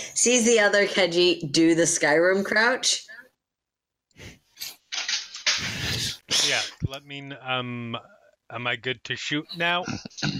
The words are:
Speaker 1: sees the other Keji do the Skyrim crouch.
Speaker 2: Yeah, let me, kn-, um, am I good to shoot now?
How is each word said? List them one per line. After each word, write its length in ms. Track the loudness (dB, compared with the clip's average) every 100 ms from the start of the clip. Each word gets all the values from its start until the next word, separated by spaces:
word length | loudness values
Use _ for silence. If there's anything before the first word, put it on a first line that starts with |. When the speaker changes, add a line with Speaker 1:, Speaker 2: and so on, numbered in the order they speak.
| -8
Speaker 1:
sees 300 | 0 2 4
the 160 | 4 6
other 260 | 6 4 2
Keji 640 | 2 2 4 4 2 0
do 220 | 4 4
the 80 | 4
Skyrim 600 | 2 2 2 4 4 2
crouch. 600 | 0 2 2 2 0 -2 -6 -20 -20 _ _ _ _ _ _ _ _ -20 -20 -20 _ -16 -14 -16 _ -8 -4 -6 -8 -6 -4 -4 -4 -6 -4 -4 -6 -8 -4 0 0
Speaker 2:
Yeah, 120 | 0 -4 -6 -8
let 180 | -8 -12
me, 140 | -14
kn-, 180 | -12 -12
um, 540 | -4 -4 -4 -8 -8 -10 -12 -20 _ _ -16
am 160 | -8 -6
I 100 | -4
good 260 | -6 -8
to 120 | -8 -8
shoot 300 | -6 -6 -6 -4
now? 280 | -2 -2 -4 -8 -12 -8 -6